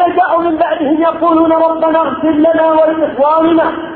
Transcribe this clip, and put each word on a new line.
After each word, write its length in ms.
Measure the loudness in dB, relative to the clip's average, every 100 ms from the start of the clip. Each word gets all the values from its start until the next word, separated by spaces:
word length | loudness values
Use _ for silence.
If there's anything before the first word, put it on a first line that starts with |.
| 0 0
جاءوا 260 | 0 0
من 140 | -2 -2
بعدهم 460 | -2 -2 -2 0
يقولون: 500 | 0 0 0 2 2
'ربنا 480 | 2 0 0 0 0
اغفر 300 | -2 -2 -2
لنا 420 | 2 2 2 2
ولإخواننا 1000 | 2 2 0 -4 0 0 2 2 2 0 -6 -12